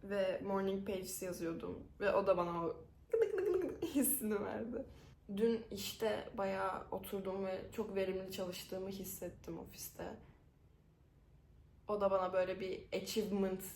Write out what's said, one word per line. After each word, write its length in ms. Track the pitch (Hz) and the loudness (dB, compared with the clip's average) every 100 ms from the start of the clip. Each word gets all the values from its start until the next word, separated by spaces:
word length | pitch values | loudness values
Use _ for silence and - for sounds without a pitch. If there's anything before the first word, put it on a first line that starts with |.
Ve 360 | 196 202 190 180 | 0 2 2 2
morning 420 | 196 196 190 196 196 | 2 2 2 0 0
pages 360 | 190 185 - | -4 -4 -6
yazıyordum. 560 | 185 175 165 165 175 156 - - | -4 -2 -4 -2 -4 -6 -10 0
Ve 140 | 202 | 4
o 120 | - 196 | 6 6
da 100 | 180 | 4
bana 280 | 175 170 | 4 0
o 120 | 170 - - - - | -2 -4 -12 -20 0
gıdık 260 | 453 415 403 | 4 6 4
gıdık 240 | 370 359 | 4 4
gıdık 200 | 339 - | 2 -2
hissini 580 | 330 277 240 - 214 208 | 0 4 4 2 0 0
verdi. 440 | 202 214 226 240 269 - - - - 196 | 0 -4 -4 -6 -6 -12 -20 -20 -8 2
Dün 280 | 233 226 - | 4 2 -2
işte 580 | 196 - - 220 214 - 220 | -6 -6 -2 0 0 -4 -2
bayağı 480 | 196 190 190 - - | -2 0 0 -2 -4
oturdum 560 | 190 - 202 190 190 190 | -6 -4 -4 -4 -2 -2
ve 140 | 190 - | -4 -6
çok 220 | - 202 | -6 -2
verimli 380 | 196 190 190 190 | 0 0 0 -4
çalıştığımı 560 | - 180 180 - 185 190 | -6 -4 -6 -6 -6 -6
hissettim 720 | 196 190 - 180 - - 165 | -6 -8 -8 -10 -10 -10 -10
ofiste. 580 | 180 - - - 180 226 - - - - - - - - - - - - - - - - - | -10 -12 -12 -8 -10 -10 -16 -20 -20 -20 -20 -20 -20 -20 -20 -20 -20 -20 -20 -20 -20 -20 -4
O 120 | 208 | 2
da 100 | 196 | 4
bana 220 | 190 185 | 6 4
böyle 280 | 185 185 190 | 4 2 0
bir 200 | 190 190 - | -2 -4 -2
achievement 680 | 190 190 220 190 196 190 190 - | -4 0 0 2 2 2 0 -6